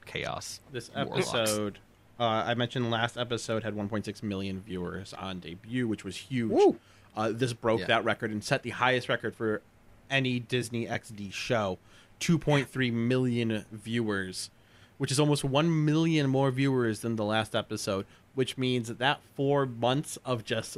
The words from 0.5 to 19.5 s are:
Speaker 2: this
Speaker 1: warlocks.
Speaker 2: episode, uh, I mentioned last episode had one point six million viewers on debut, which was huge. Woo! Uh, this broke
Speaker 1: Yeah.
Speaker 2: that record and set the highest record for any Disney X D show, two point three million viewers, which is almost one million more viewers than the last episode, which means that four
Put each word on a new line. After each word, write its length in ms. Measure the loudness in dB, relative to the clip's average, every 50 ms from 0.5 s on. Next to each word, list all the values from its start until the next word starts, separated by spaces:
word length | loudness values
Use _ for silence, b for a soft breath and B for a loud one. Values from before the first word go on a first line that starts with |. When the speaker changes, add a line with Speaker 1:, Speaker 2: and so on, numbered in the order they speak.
| -14 -16 -14 -12 -12
Speaker 2:
this 180 | -12 -10 -8 -6
Speaker 1:
warlocks. 380 | -6 -6 -4 -2 -4 -2 -2 0
Speaker 2:
episode, 460 | 0 0 0 0 0 -2 -2 -6 -8 -16 -20 -20 _ _ -14 -6 -2
uh, 40 | 0
I 280 | 2 2 2 0 0 0
mentioned 360 | 0 -2 -2 -2 -2 -2 0
last 260 | 0 0 0 -2 -2
episode 460 | -4 -6 -4 -4 -4 -4 -2 -4 -2 -2
had 100 | -4 -4
one 140 | -4 -4 -4
point 160 | -2 -4 -4
six 180 | -4 -8 -8 -6
million 380 | -4 -4 -4 -4 -4 -6 -8
viewers 540 | -8 -8 -6 -6 -4 -4 -6 -8 -10 -10 -12
on 240 | -10 -8 -8 -8 -8
debut, 480 | -10 -12 -14 -14 -10 -6 -2 -2 0 0
which 160 | -2 -4 -4
was 120 | -8 -10
huge. 340 | -10 -8 -4 -2 0 0 2
Woo! 280 | 4 6 6 6 6 4 b b b b b b b
Uh, 140 | -2 0 0 0
this 200 | 0 0 -2 -2
broke 260 | 0 2 2 2 2
Speaker 1:
Yeah. 60 | 4
Speaker 2:
that 180 | 2 2 4 4
record 260 | 2 0 0 -2 -4
and 140 | -4 -4 -2
set 180 | 0 -2 -2 -2
the 80 | -4
highest 380 | -2 0 2 2 2 2 0 0
record 260 | -2 -2 -2 -4 -6
for 280 | -2 -2 0 0 -2 -4 -8 -20 -20 -20 -20 -20 -20 -8 -2
any 280 | 0 0 2 2 0 -2
Disney 480 | -2 -2 -2 -2 -2 -2 -2 -4 -4
X 220 | -2 -4 -6 -6 -8
D 220 | -12 -12 -10 -8
show, 480 | -8 -6 -2 0 0 0 0 0 -2 -6 B B B B B B B B
two 200 | 2 4 4 4
point 300 | 4 4 2 2 2 0
three 220 | -2 0 0 0
million 720 | 2 2 2 2 2 2 2 2 2 2 0 0 0 -2 -4 -6 -14
viewers, 760 | -12 -6 -2 -2 0 0 0 0 0 -2 -4 -6 -8 -10 -10 b b b b b b b b b b
which 120 | -2 0
is 80 | 2 4
almost 240 | 4 4 4 2 2
one 420 | 2 2 4 4 4 4 4 4
million 420 | 4 4 4 4 4 4 4 4 4
more 220 | 4 4 4 2
viewers 500 | 2 2 2 2 4 2 2 2 0 -2
than 160 | -2 -2 -2
the 80 | 0 0
last 300 | 0 2 0 0 0 -2
episode, 500 | -4 -2 -2 -4 -4 -2 -2 -2 -2 -2 -6 b b b b -2
which 240 | -2 -2 -2 -2 -2
means 300 | 0 0 0 0 0 -4 -4
that 240 | 0 0 0 0 0 -4 -10 -6
four 280 | -2 0 2